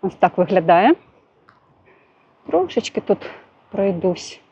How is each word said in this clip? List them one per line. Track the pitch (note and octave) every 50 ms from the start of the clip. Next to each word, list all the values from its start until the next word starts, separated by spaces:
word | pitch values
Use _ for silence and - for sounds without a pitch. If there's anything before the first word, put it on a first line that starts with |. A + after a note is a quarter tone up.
| -
Ось | F#3+ -
так | - - F3 - -
виглядає. | F3+ D#3+ G3 F#3 D#3+ E3 F3 E3+ G3 B3 E4+ - _ _ _ _ _ _ _ _ _ _ _ _ _ _ _ _ _ _ _ _ _ _ _ _ _ _ _ _ _
Трошечки | - - E4+ F#4+ E4+ - - A3 - - -
тут | - - G3+ - - - - - - _ _ _ _ _
пройдусь. | - G3+ G3 G3+ F#3+ F3 - F#3 F3 - - - - - _ _